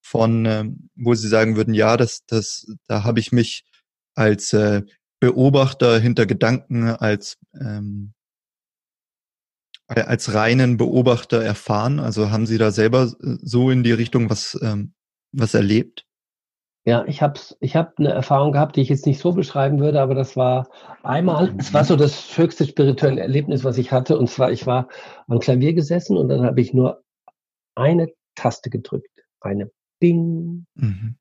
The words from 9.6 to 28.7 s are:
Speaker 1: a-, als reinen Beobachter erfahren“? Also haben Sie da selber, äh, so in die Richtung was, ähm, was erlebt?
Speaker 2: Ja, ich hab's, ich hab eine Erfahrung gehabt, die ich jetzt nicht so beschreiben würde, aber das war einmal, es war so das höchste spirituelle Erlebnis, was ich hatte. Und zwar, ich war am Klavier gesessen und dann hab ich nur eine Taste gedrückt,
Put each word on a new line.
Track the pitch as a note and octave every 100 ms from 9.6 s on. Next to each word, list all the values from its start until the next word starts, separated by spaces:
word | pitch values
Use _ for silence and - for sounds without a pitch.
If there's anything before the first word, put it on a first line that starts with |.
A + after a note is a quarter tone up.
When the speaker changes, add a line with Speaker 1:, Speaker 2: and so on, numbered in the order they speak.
| _ - _
Speaker 1:
a-, | A#2
als | G#2+ A#2 -
reinen | G#2+ A2 B2 B2+ A#2
Beobachter | B2 B2+ B2+ A#2+ - A#2
erfahren“? | A2 G#2+ - G#2 A#2 D3
Also | B2 G#2 G#2+
haben | G#2+ A2
Sie | A2+
da | A2
selber, | G2+ A2 B2+ B2 -
äh, | C3+ A#2
so | - A#2+ B2+
in | B2+
die | A#2
Richtung | A2+ A2+ A#2+ A2+
was, | G#2 - -
ähm, | A2+ G#2 G#2 _ _ _ _
was | C#3 A2+
erlebt? | A2+ G2+ G#2+ - - _ _ _ _ _ _ _ _ -
Speaker 2:
Ja, | A#2 -
ich | C#3+
hab's, | D3 C#3+ - -
ich | C3+ D#3+
hab | E3 -
eine | D3
Erfahrung | - B2+ C#3 D3
gehabt, | C#3 C#3+ -
die |
ich | C3
jetzt | C#3 -
nicht | C3
so | F3
beschreiben | F3+ D3+ C#3+ C#3 C#3+
würde, | D3 D3
aber | C3+
das | C3+ C3 -
war | B2+ B2+ B2+ - - -
einmal, | - - F3+ D#3 F#3 -
es | -
war | D3
so | - D#3
das | C#3+ - - -
höchste | E3+ - D3
spirituelle | - C#3+ B2+ D3 C3+
Erlebnis, | F2+ C3+ C#3+ C#3
was | B2+ A#2+
ich | A#2+
hatte. | C3 B2+ D#3
Und | A#2+
zwar, | - B2+
ich | A#2+ -
war | B2+ C3 - - - -
am | A#2
Klavier | C3 B2+ C#3
gesessen | E3 D3 E3+ - F#3
und | C3
dann | C#3 B2
hab | B2+
ich | A#2+ B2+
nur | B2+ - _ _ _ _ _ _ _
eine | - C3+ E3+ E3 _ _ -
Taste | B2 -
gedrückt, | -